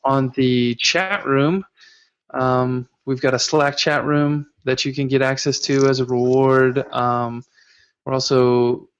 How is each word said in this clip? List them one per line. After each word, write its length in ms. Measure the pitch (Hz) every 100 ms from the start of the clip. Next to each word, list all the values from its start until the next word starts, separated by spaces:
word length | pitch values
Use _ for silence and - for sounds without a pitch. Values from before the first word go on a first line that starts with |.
on 280 | 135 135 131 127
the 380 | 131 123 120 120
chat 500 | - 170 190 202 -
room, 380 | 135 143 190 - _ - _ _ _ _
um, 560 | 131 127 127 127 127 123 _
we've 160 | - 131
got 140 | 135
a 40 | 127
Slack 380 | - 156 143 139
chat 280 | - 147 127
room 400 | 147 147 147 143 _
that 200 | - 131 143
you 80 |
can 120 | 135 135
get 140 | 135
access 380 | 131 131 147 131
to 260 | - 139 135
as 140 | 131
a 60 | 123
reward. 720 | 123 123 131 135 131 131 127 -
Um, 520 | 127 123 123 120 120 - _ _ _ _ _
we're 100 | -
also 760 | 135 - 131 123 123 120 127 -